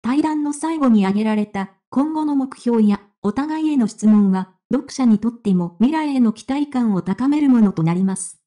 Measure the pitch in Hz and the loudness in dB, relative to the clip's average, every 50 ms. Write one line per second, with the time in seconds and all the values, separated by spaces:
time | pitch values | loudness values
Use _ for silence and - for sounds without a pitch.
0 | - 226 262 294 302 311 311 302 294 294 294 294 - 320 330 320 277 254 220 208 | -4 -2 -2 -2 -2 -2 -2 -2 -4 -4 -6 -6 -6 -6 -2 0 2 2 4 4
1 | 196 190 196 208 220 220 214 214 208 208 - 196 190 - _ _ _ _ - 254 | 2 2 0 -2 -2 -2 -2 -2 -4 -4 -6 -10 -10 -10 _ _ _ _ -2 -2
2 | 285 311 320 311 311 302 285 277 262 269 - - - 240 233 226 214 208 202 - | -2 -2 -2 -4 -2 -2 -2 -2 -2 -4 -10 -6 -4 0 2 2 4 2 2 0
3 | - _ _ _ - 202 202 262 285 311 311 320 320 311 294 269 226 202 - - | -6 _ _ _ -6 -4 -4 -4 -4 -4 -4 -2 -2 0 0 0 0 -2 -4 0
4 | - 214 214 208 202 196 190 185 185 _ _ _ _ _ 220 277 285 - - - | 2 4 4 4 4 2 0 -2 -4 _ _ _ _ _ -4 -4 -4 -6 -6 0
5 | 262 233 214 202 226 233 233 - _ 208 185 180 175 170 175 _ 214 269 320 320 | 2 2 2 2 0 -4 -6 -4 _ 0 0 0 0 -4 -2 _ 0 0 2 0
6 | 311 294 269 262 240 214 220 - - - 269 294 285 285 294 254 240 220 196 175 | -2 -2 0 2 2 0 0 -4 -8 -6 -4 -4 -4 -2 -2 -2 0 0 0 -2
7 | 165 190 190 - 247 277 294 311 294 277 254 233 214 196 190 - 160 165 175 180 | -2 -4 -4 -2 0 0 0 2 4 4 4 4 4 2 2 0 0 0 0 0
8 | 190 190 190 - - - - _ _ | 0 -2 -2 -6 -10 -14 -16 _ _